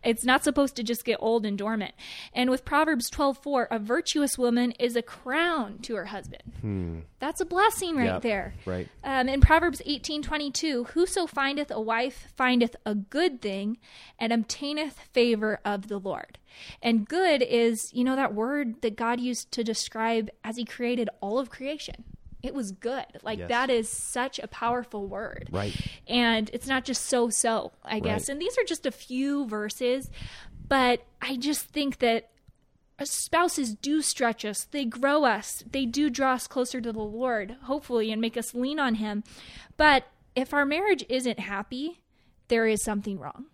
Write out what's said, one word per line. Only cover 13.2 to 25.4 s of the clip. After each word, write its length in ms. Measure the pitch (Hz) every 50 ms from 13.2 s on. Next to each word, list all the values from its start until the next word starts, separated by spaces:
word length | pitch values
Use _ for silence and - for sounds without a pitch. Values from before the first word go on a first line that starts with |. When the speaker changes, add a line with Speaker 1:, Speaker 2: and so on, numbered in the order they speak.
| 349 359 277 240
Speaker 1:
thing 360 | - 208 190 196 196 208 233 - _ - - - - - -
and 160 | - 226 226
obtaineth 640 | 233 233 214 - - - 285 285 294 302 311 294 - - - -
favor 460 | _ 247 240 240 233 214 220 214 208 - -
of 240 | 202 208 202 190 214
the 100 | 208 202
Lord." 400 | 190 196 156 - - - - - _ _ - - - - - -
And 240 | - 240 233 226 208 -
good 340 | 302 359 381 359 302 269
is, 480 | 247 - - 233 233 233 233 220 - -
you 120 | - 240 247
know, 100 | 262 262
that 180 | 262 269 -
word 480 | 208 208 226 254 285 294 285 233 220 -
that 120 | - 226 208
God 240 | - 233 233 240 247
used 320 | 247 247 240 226 - _
to 120 | - - 233
describe 680 | 226 220 - - - - 226 220 226 233 226 220 214 - _ -
as 120 | 214 226
he 80 | 240 240
created 460 | - - - 240 240 247 247 233 208 - _
all 200 | - 196 214 254
of 100 | 269 233
creation. 540 | - - 262 277 311 294 - - - - - - - - - - - -
It 120 | - 269 269
was 160 | 277 233 196
good. 360 | 190 - - 226 262 269 - - - - -
Like, 160 | - 220 202
Speaker 2:
Yes. 80 | 175 175
Speaker 1:
that 220 | 240 240 262 262
is 180 | 254 233 226 220
such 500 | - - - - - 254 247 269 - -
a 80 | -
powerful 640 | - - - 233 233 240 247 233 240 - 208 196 196
word. 400 | 190 196 226 - - -